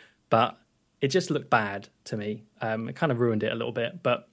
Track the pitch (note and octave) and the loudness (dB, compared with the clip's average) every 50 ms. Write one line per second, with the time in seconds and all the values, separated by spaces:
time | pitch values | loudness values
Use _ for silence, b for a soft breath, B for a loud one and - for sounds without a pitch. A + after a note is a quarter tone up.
0 | B B B B _ _ - A2+ A#2+ A#2 - - _ _ _ _ _ _ _ _ | B B B B _ _ 4 4 4 4 0 -6 _ _ _ _ _ _ _ _
1 | - C3+ C3+ F#3+ F3+ - D3+ - - - - A#2 G#2+ G2+ G2 G2+ G2 - _ _ | -2 0 2 0 0 0 -2 -4 0 2 2 2 2 0 -4 -8 -10 -12 _ _
2 | _ - B2+ G#2+ G#2 G#2+ G#2+ A2 - _ _ _ B2 A2 A2 A2+ A2+ B2 C3 - | _ -8 -8 -6 -4 -6 -6 -6 -10 _ _ _ -4 -4 -4 -4 -4 -8 -4 -2
3 | E3+ D3+ B2 A#2 B2 A#2 A2 G#2+ G#2+ - A#2+ A#2 A#2+ A#2+ G#2 A#2+ A#2 - - F3 | 0 0 2 2 2 2 2 2 0 -2 -2 -4 -4 -4 -4 -4 -4 -4 -6 -2
4 | - C3 A#2+ - - _ | 0 0 0 0 -2 _